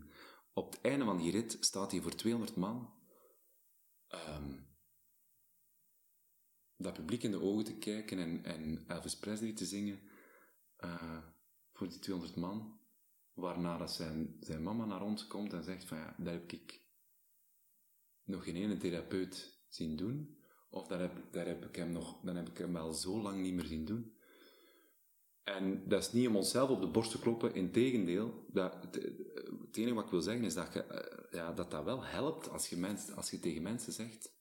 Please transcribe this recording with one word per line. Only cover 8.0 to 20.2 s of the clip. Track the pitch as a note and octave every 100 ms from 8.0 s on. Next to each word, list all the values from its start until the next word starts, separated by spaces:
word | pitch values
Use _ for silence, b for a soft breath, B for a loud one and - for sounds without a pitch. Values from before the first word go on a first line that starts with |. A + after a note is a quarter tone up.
| G#2+ F#2+
en, | E2+ E2+ E2+
en | E2 D#2 D#2 D2+
Elvis | F2 E2 -
Presley | - G#2+ A2
te | G#2+ F#2
zingen, | G2 G2+ G2 B B B B B B _ -
eh, | F2 E2+ E2 D#2+ D#2+ - _ _ _
voor | - F#2
die | -
tweehonderd | - F#2 E2 E2+
man. | F2 G#2+ G#2+ - - _ _ _ _
Waarna | - F2+ E2+ E2+ E2+
dat | E2
zijn, | - E2 D#2+ D#2+ D#2+
zijn | - D#2
mama | D#2+ A2+ A2
naar | F#2
ons | G2+ G#2+ -
komt | F#2+ G#2
en | F2+
zegt | D#2+ F#2 -
van: | D#2+
"Ja, | D#2+ D#2+
dat | F2
heb | E2+ -
ik | - - - _ _ _ _ _ _ _ _ _ _ _ _ _ _
nog | - F#2+
geen | F2+ E2+
ene | G#2+ F#2
therapeut | F#2+ E2+ D#2+ F#2+ F2+ - - - _
zien | - E2 D#2
doen. | F#2+ C#3+